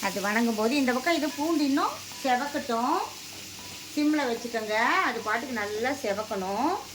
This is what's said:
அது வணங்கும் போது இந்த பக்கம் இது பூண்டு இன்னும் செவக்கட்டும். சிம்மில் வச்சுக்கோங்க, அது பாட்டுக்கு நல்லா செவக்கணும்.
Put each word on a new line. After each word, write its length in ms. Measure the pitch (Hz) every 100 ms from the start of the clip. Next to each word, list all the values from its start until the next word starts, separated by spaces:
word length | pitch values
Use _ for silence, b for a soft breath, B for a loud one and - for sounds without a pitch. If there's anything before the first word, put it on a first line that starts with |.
| 202
அது 120 | 190 196
வணங்கும் 320 | 214 233 214
போது 120 | 220 285
இந்த 100 | 254 247
பக்கம் 220 | 294 330
இது 100 | 285 -
பூண்டு 320 | 302 320 294
இன்னும் 240 | 277 415 605 - -
செவக்கட்டும். 760 | 269 247 277 285 - 233 247 359 - - - - - - - - -
சிம்மில் 360 | - 302 302 269
வச்சுக்கோங்க, 440 | 233 233 226 214 214 247 349 339
அது 120 | 226 214
பாட்டுக்கு 320 | 226 254 240
நல்லா 300 | 208 214 247 285
செவக்கணும். 720 | 214 196 220 208 185 202 285 381 -